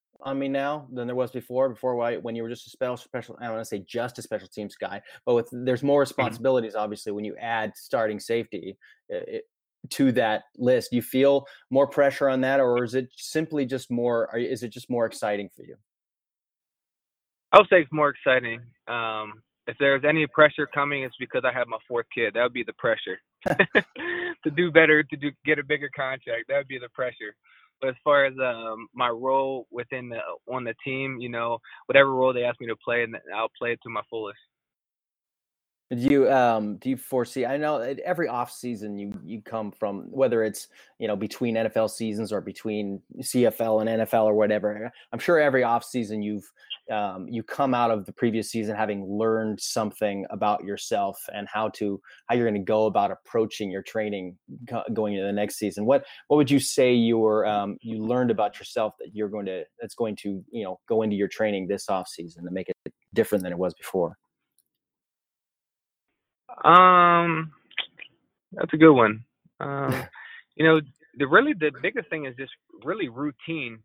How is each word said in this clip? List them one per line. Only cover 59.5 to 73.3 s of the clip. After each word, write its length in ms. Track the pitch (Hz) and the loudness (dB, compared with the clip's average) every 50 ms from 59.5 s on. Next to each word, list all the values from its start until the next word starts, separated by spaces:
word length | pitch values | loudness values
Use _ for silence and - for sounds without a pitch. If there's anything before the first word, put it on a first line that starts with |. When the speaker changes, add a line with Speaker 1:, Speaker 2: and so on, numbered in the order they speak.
| 92 90 80 - _ - | -6 -8 -8 -12 _ -14
Speaker 1:
that's 140 | 120 107 - | -14 -12 -6
going 220 | - 120 110 104 - - | -4 -4 -4 -4 -6 -6
to, 220 | 101 98 95 92 - | -8 -8 -8 -10 -10
you 140 | - 120 104 | -10 -8 -8
know, 160 | 92 92 - _ - | -8 -8 -10 _ -2
go 140 | 113 110 110 | 0 2 2
into 120 | 110 104 | 2 0
your 140 | 98 101 92 | 0 0 -2
training 400 | - - 110 107 101 98 92 87 | -2 -2 -2 -2 -2 -2 -4 -4
this 180 | 101 95 - | -4 -4 -4
offseason 560 | - 101 92 90 - - - 85 85 82 85 85 | -4 -4 -4 -4 -8 -12 -14 -14 -14 -14 -14 -12
to 80 | 87 | -8
make 180 | 90 92 90 - | -8 -8 -6 -8
it 240 | 90 - - - - _ _ _ - | -10 -10 -12 -18 -20 _ _ _ 0
different 300 | - 110 - - 101 92 | 0 0 2 0 -2 -2
than 80 | 90 87 | -4 -4
it 60 | 87 | -4
was 140 | 92 90 85 | -4 -4 -4
before? 440 | _ - - - 95 87 82 87 - _ _ _ _ _ _ _ _ _ _ _ _ _ _ _ _ _ _ _ _ _ _ _ _ _ _ _ _ _ _ _ _ _ _ _ _ _ _ _ _ _ _ _ _ _ - 247 - - | _ -10 -6 -2 -2 -2 -2 -4 -8 _ _ _ _ _ _ _ _ _ _ _ _ _ _ _ _ _ _ _ _ _ _ _ _ _ _ _ _ _ _ _ _ _ _ _ _ _ _ _ _ _ _ _ _ _ -18 -8 0 6
Speaker 2:
Um, 880 | - 165 180 185 185 180 175 175 175 175 170 170 170 165 160 160 160 147 _ _ _ _ - - - _ - - - _ _ _ _ _ _ _ _ - | 8 10 10 10 10 10 8 8 8 6 4 4 2 0 -2 -4 -6 -10 _ _ _ _ -10 -10 -10 _ -20 -20 -20 _ _ _ _ _ _ _ _ -6
that's 200 | - - - - | -6 -4 -2 4
a 40 | 151 | 8
good 160 | 156 160 147 | 10 10 10
one. 300 | 127 113 107 107 110 113 _ _ _ _ _ _ - | 10 8 4 2 0 -8 _ _ _ _ _ _ -10
Um, 440 | - 139 139 139 139 131 127 131 131 - - - - - | -8 -8 -6 -4 -2 -2 -2 -4 -6 -10 -14 -20 -20 -20
Speaker 1:
<laughs> 260 | - - - _ _ | -20 -20 -20 _ _
Speaker 2:
you 80 | - 156 | 4 6
know, 160 | 160 160 156 151 - - _ _ _ _ - | 6 6 6 4 -2 -10 _ _ _ _ -4
the 80 | 143 | 2
really, 260 | 131 151 196 262 302 294 | 6 6 6 6 4 2
the 180 | 185 156 151 - - - | 0 -2 -2 -2 -2 -4
biggest 260 | 185 - 254 - - | -4 -4 -6 -6 -6
thing 160 | 170 160 147 | -6 -8 -6
is 80 | 135 123 | -8 -10
just 160 | 123 135 127 - - _ _ - - - | -10 -12 -14 -16 -20 _ _ -20 -12 -8
really 240 | 139 185 220 190 127 | -8 -6 -4 -6 -6
routine. 760 | 113 123 143 147 | -6 -6 -6 -6